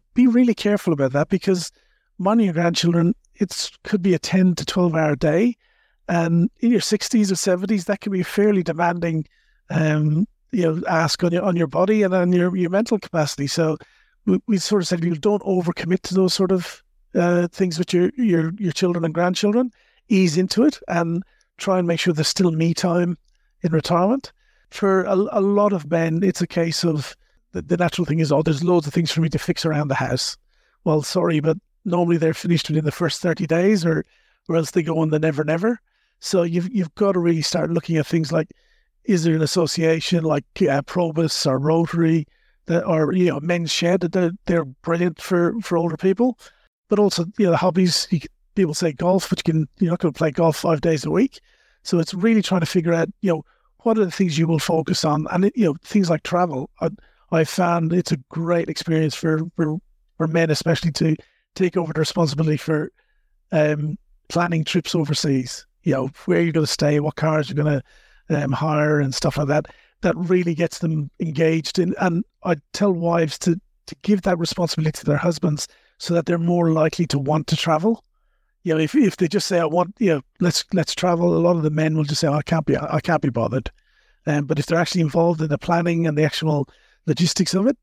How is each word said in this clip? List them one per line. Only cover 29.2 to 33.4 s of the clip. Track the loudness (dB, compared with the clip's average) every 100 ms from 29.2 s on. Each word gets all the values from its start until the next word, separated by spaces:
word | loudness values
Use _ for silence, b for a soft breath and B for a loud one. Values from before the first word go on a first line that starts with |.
me | 0
to | -2
fix | -4 -2
around | -2 -2 -2
the |
house." | -2 -2 -2 -4 -10 _ _ _ _
Well, | 0 0
sorry, | 0 0 0 0
but | 0 -2 -6 _
normally | -2 0 2 2
they're | 0
finished | -2 0 0 0
within | -2
the | -2
first | -2 -4 -2
thirty | -4 -2